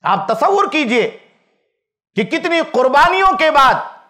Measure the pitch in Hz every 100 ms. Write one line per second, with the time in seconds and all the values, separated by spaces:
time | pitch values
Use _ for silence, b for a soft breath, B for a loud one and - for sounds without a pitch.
0 | - 190 - - 339 392 392 311 269 240
1 | 185 - _ _ _ _ _ _ _ _
2 | _ - 196 330 330 330 320 - 254 359
3 | 339 381 381 381 311 294 269 208 - -
4 | _